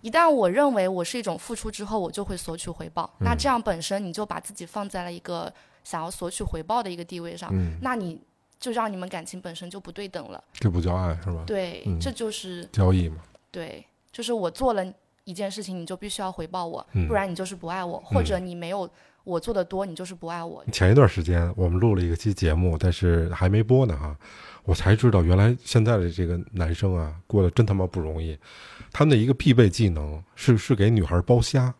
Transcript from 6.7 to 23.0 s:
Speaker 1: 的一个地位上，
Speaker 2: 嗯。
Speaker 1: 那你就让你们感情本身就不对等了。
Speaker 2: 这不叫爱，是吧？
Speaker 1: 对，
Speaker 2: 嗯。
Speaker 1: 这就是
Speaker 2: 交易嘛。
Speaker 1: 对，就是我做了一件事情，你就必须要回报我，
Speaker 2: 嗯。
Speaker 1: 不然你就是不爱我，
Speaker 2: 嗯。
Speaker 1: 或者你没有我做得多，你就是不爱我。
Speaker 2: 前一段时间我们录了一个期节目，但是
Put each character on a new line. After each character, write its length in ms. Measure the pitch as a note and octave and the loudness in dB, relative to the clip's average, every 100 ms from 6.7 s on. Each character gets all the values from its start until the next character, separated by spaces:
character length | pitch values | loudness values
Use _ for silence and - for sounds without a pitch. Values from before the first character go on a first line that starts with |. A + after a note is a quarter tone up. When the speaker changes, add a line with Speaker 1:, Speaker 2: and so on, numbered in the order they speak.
| A#3 | -2
Speaker 1:
的 80 | G3+ | -2
一 40 | F3 | -8
个 80 | |
地 160 | E3+ F3 | -10 -10
位 160 | E3+ E3+ | -12 -12
上， 140 | F3 | -4
Speaker 2:
嗯。 260 | - F2 E2 | -2 -2 -4
Speaker 1:
那 140 | B3+ B3 | -4 -4
你 240 | F#3 D#3+ _ _ _ _ | -6 -10 _ _ _ _
就 120 | B3+ | -6
让 200 | A#3 A3 | -4 -4
你 40 | F#3+ | -6
们 120 | F#3 | -10
感 160 | F#3 E3 | -10 -12
情 160 | F#3 | -14
本 140 | F#3 E3 | -14 -14
身 140 | F3 | -14
就 100 | F#3+ | -16
不 120 | F#3 | -16
对 160 | F3 G3+ | -14 -12
等 220 | F3+ B2 | -12 -12
了。 140 | F#2 _ | -16 _
Speaker 2:
这 160 | - G#2+ | -4 -2
不 100 | F2 | 0
叫 140 | E2+ F2+ | 0 0
爱， 220 | F2+ E2 | -2 -4
是 80 | F2 | -6
吧？ 120 | E2+ E2 | -8 -6
Speaker 1:
对， 340 | G3+ F3+ - - | -4 -4 -8 -4
Speaker 2:
嗯。 120 | F#3+ | -4
Speaker 1:
这 120 | G#3+ | -4
就 180 | A#3 A3 | -6 -8
是 360 | G#3+ F#3+ F3 F3 | -8 -12 -14 -8
Speaker 2:
交 220 | - F#2 | 2 4
易 160 | F#2+ E2+ | 4 0
嘛。 80 | E2 - _ _ | -6 -18 _ _
Speaker 1:
对， 340 | F3+ E3 - - _ _ | -12 -12 -14 -20 _ _
就 100 | - | -12
是 80 | A#3 | -6
我 200 | A#3 F3+ | -2 -4
做 220 | - C4 | 0 0
了 120 | G#3+ F#3 - _ _ | 0 -4 -10 _ _
一 100 | - | -16
件 160 | F3 G3+ | -8 -8
事 140 | G3 | -8
情， 160 | F#3+ F#3 | -10 -10
你 60 | E3 | -8
就 120 | F#3 | -10
必 100 | G#3 | -10
须 140 | - | -8
要 100 | F#3+ | -8
回 140 | F#3 D#3+ | -8 -8
报 220 | F#3 E3+ | -6 -8
我， 180 | E3 - | -8 -6
Speaker 2:
嗯。 140 | G3+ F3+ | -2 0
Speaker 1:
不 60 | G#3+ | 0
然 140 | G3 | -2
你 40 | |
就 100 | E3+ | -6
是 120 | F#3 F#3+ | -8 -10
不 120 | E3+ | -10
爱 160 | F#3 | -8
我， 200 | F3+ E3+ - | -8 -10 0
Speaker 2:
嗯。 40 | - | 0
Speaker 1:
或 60 | |
者 160 | - F#3 | 2 -2
你 160 | F#3 | -6
没 160 | F3 E3+ | -10 -8
有 180 | G3+ F3 _ _ _ | -8 -8 _ _ _
我 160 | - E3+ | -6 -6
做 120 | F#3+ | -2
得 140 | G#3 F3 | -2 -2
多， 220 | F#3+ G3 | -4 -6
你 80 | D#3+ | -8
就 100 | F3+ | -12
是 80 | |
不 140 | F3+ E3 | -12 -12
爱 160 | E3+ | -10
我。 200 | E3+ E3 - | -10 -10 -8
Speaker 2:
前 200 | - - | 2 6
一 20 | |
段 160 | B2 A#2 | 8 6
时 140 | F#2+ | 4
间 280 | E2 E2+ E2+ F#2 | 0 2 0 0
我 100 | F#2 | 0
们 120 | F2+ | 4
录 160 | A#2 G2 | 4 4
了 60 | |
一 60 | F2 | 2
个 80 | E2 | 0
期 160 | G#2+ | -2
节 220 | G2 E2+ | 0 2
目， 240 | D#2 F2+ D#2+ | 2 2 2
但 160 | F#2 | 0
是 340 | F2 | 2